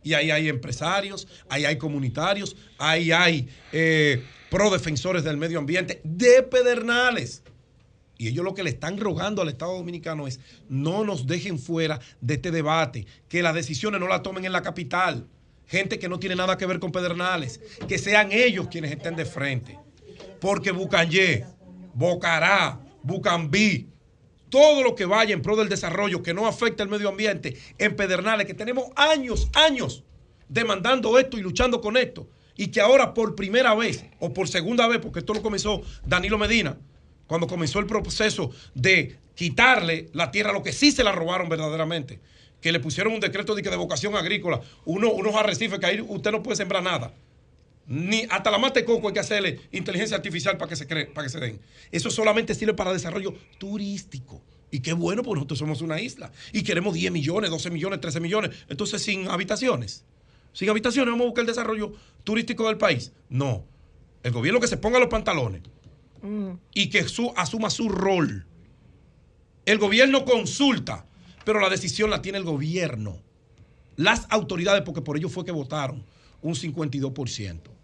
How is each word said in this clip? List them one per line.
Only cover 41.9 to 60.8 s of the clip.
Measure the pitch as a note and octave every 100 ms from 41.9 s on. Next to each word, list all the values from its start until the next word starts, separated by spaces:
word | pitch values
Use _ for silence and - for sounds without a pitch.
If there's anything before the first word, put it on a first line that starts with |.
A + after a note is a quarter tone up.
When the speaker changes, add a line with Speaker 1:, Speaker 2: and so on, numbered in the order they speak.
| E3+ C3 G#2 _ - - _
Speaker 1:
que | E3
le | E3+
pusieron | D3+ C3+ G#3+
un | A3+
decreto | G3 G3 G3+
de, | G3+
que | G3
de | F3+
vocación | F3 D3+ G3+ G3+
agrícola, | E3+ G3+ F3 C#3+ - -
uno, | - F3+ A3+
unos | F#3+ G#3 G#3+
arrecifes | G#3+ F3 A3 F#3+
que | F3+
ahí | G#3
usted | A3+ G3+ G#3
no | G#3+
puede | B3 G3
sembrar | F#3+ F#3+
nada. | F3+ D#3+ A#2 - _ _ _ _ _ _ -
Ni | C3+ F3+ A3 A#3
hasta | F#3 A3
la | G3+
mata | C4 C4
de | A3+
coco | A#3 G#3+
hay |
que | G3+
hacerle | - G#3 F#3 B2+ -
inteligencia | F#3+ G#3+ F3+ G#3+ G3+
artificial | G3 E3+ G3 F3+
para | F3+
que | D#3+
se | C3+
cre-, | D#3+ D3+
para | - C#3
que |
se | -
den. | B2 G#2 - - -
Eso | E3+ -
solamente | - G#3+ G#3+ A3+
sirve | F#3+ G#3+
para | F#3+ F#3
desarrollo | F#3 D#3+ G3 F#3+ - - -
turístico. | G3 G#3 G3+ G3+ - C#3 B2+ D2 _ - _
Y | B2
qué | D#3
bueno, | E3+ E3+ G#3
porque | B3 E3
nosotros | D#3 C#3
somos | D3+ D3+
una | E3 D#3
isla. | A#3+ - - - -
Y | G#3+
queremos | - E3+ G3+
diez | E3 F3+
millones, | F3 C#3 F#3 G3+
doce | D#3+ F3+
millones, | E3+ F#3 F#3+
trece | E3+ D3
millones. | E3+ G#3 F#3+ - -
Entonces, | D3+ G3+ G3+
sin | G#3+ F#3+ F#3
habitaciones. | F3+ F#3+ G#3 B3+ D3+ G#2 - _ _ _ _ _
Sin | - F#3+
habitaciones | G#3+